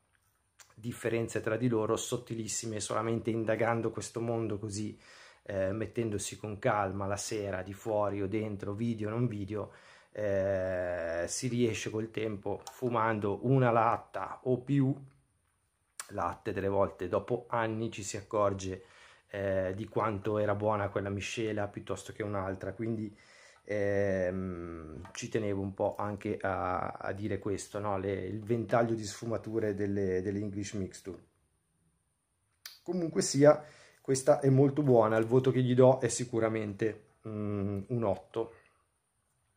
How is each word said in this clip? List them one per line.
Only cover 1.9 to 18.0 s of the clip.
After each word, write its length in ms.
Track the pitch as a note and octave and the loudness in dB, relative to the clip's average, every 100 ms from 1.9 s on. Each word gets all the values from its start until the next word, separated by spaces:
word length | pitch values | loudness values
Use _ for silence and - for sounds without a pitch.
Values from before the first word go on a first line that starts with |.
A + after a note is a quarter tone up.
| A2 | 0
sottilissime, 800 | - B2 - A2+ G#2+ - A#2 G#2+ | -2 -6 -6 -8 -6 -6 -4 -6
solamente 520 | - A2+ A2+ A2+ A2 | -2 -2 0 0 0
indagando 600 | A2 A2 A2 A2+ A#2 A2+ | 0 0 2 2 2 -2
questo 300 | G#2+ - - | -4 -8 -6
mondo 400 | A#2 A#2 A2+ G#2 | -2 -2 -2 -4
così, 360 | G#2+ G2+ G#2+ G#2 - - - - - | -6 -6 -8 -10 -18 -20 -20 -18 -8
eh, 220 | G2 F#2+ | -2 -2
mettendosi 680 | G#2 A2 - A2+ G#2 - - | -2 -4 -2 -2 -2 -6 -8
con 200 | G#2+ G2+ | -10 -2
calma 480 | C3 G#2 G2 F#2+ G2 | 0 2 0 -2 -4
la 100 | G2+ | -4
sera, 460 | - A2+ G2+ F#2 | -4 -4 -4 -6
di 100 | F#2 | -6
fuori 480 | G2 A#2 G#2 G#2 G2+ | -8 -2 0 0 -2
o 60 | F#2+ | -2
dentro, 460 | G#2+ G#2+ G2+ G2 | -2 -4 -6 -6
video 340 | G2+ A#2 A2+ G#2 | -4 -2 -2 -2
o 60 | |
non 160 | A2+ B2 | 0 -2
video, 460 | G#2 G2 G#2 G2 - - - _ | -2 -6 -6 -8 -12 -20 -20 _
eh, 1120 | - G#2 G2 F#2+ G2 F#2 F#2 F2+ F2+ E2 E2+ E2+ | -4 0 2 2 0 0 -2 -2 -4 -4 -2 -4
si 180 | - C3 | -4 -2
riesce 420 | A#2+ A#2+ G#2+ A2+ | 2 2 0 -4
col 220 | G#2+ A2 | -4 -4
tempo, 520 | G#2+ A2 G2+ G2+ G2 - | -4 -4 -4 -6 -6 -8
fumando 760 | - B2 A#2 A2+ G#2+ G2+ G2 B2+ | -6 -2 2 2 2 0 0 4
una 240 | C3+ B2+ | 4 6
latta 720 | A2+ A2+ G#2+ - G2 F#2+ - | 6 4 2 -2 -8 -8 -6
o 160 | C3 B2 | -2 -2
più 340 | - C#3+ C3+ C#3+ - - _ _ _ _ _ _ _ - - | 2 2 2 0 -8 -20 _ _ _ _ _ _ _ -16 -10
latte 440 | G2+ F2 F2+ - | -4 -4 -4 -6
delle 140 | G2 F#2+ | -2 0
volte, 400 | G2 G2 - F2+ | 4 2 0 -2
dopo 400 | G2+ - B2 - | 0 0 -4 -2
anni 440 | A#2+ A2+ A2 A2+ | -2 0 -2 -4
ci 100 | - | -6